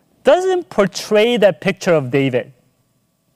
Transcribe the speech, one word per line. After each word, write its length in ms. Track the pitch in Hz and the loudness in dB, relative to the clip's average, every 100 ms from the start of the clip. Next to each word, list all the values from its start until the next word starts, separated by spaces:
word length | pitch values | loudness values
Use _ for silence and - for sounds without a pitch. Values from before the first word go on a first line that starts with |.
| _ _ - | _ _ 2
doesn't 440 | 339 370 370 - | 2 2 -2 -4
portray 680 | - 190 - - 214 226 240 | -2 -2 -4 -2 0 2 2
that 240 | 202 - | 0 0
picture 320 | 190 - 190 | -4 -4 -2
of 180 | 160 127 | 0 0
David. 400 | 139 139 123 120 _ _ _ _ _ _ _ _ | -2 -2 -2 -6 _ _ _ _ _ _ _ _